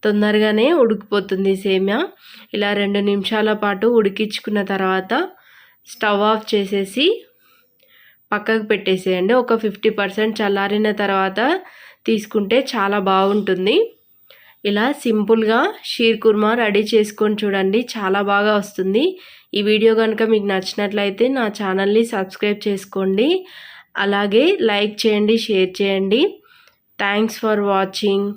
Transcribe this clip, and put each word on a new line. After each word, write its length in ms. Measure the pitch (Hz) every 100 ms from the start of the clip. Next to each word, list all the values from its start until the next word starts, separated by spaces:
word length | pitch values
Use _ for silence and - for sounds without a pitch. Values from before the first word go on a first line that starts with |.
తొందరగానే 600 | 214 208 208 208 214 214 247 339
ఉడికిపోతుంది 720 | 233 214 - 202 196 190 196 190
సేమియా. 360 | 196 190 196 214 392 - - - -
ఇలా 160 | 208 202 208
రెండు 220 | 202 202 202
నిమిషాల 420 | 202 196 220 214 208
పాటు 240 | 208 196 220 233
ఉడికించుకున్న 640 | 202 196 214 - - 208 196
తర్వాత 400 | 190 190 190 185 254 339 - _ - _ _ -
స్టవ్ 320 | - 214 202 208
ఆఫ్ 160 | 220 214
చేసేసి 520 | 208 190 196 190 247 320 453 - _ _ _ _ _ _ _ _ _ _
పక్కకు 340 | 208 208 220 214
పెట్టేసేయండి. 640 | 208 190 190 190 185 185 247
ఒక 180 | 247 226
ఫిఫ్టీ 280 | 220 190 220 214
పర్సెంట్ 340 | 196 196 214 214
చల్లారిన 500 | 208 202 196 208 214 208
తర్వాత 360 | 196 196 190 190 247 370 - - - - -
తీసుకుంటే 500 | 220 214 220 196 233 262
చాలా 260 | 240 196 208 196
బాగుంటుంది. 680 | 190 196 208 196 185 190 302 453 _ _ _ _ - _ _
ఇలా 200 | 208 202 233 285
సింపుల్గా 560 | 240 214 208 226 220 226 339 - -
షీర్ 260 | - 226 220
కుర్మా 260 | 226 208 214 240
రెడీ 200 | 220 202 214
చేసుకొని 440 | 226 214 - 214 208
చూడండి, 380 | 208 196 190 214 240
చాలా 260 | 226 196 196 202
బాగా 220 | 202 208 208
వస్తుంది. 440 | 196 - 185 208 339 370 - - _ 208
ఈ 40 | 208
వీడియో 240 | 214 226 220
కనుక 220 | 220 220 220
మీకు 140 | 220 202
నచ్చినట్లయితే 760 | 190 190 - 208 208 202 196 247 269
నా 80 | 220 214
ఛానల్ని 440 | 202 190 196 214 233
సబ్స్క్రైబ్ 480 | 208 190 - 208 208 214
చేసుకోండి, 640 | 196 190 196 190 190 262 370 - - - - - -
అలాగే 380 | 202 202 208 214 320 392 226
లైక్ 240 | 202 208 208
చేయండి, 340 | 226 208 214 226
షేర్ 260 | 226 196 185 185
చేయండి. 420 | 202 196 190 220 381 - _ _ _ _ _ _
Thanks 360 | 202 202 220 220
for 140 | 220 214 202
watching 520 | 196 190 - 202 196 202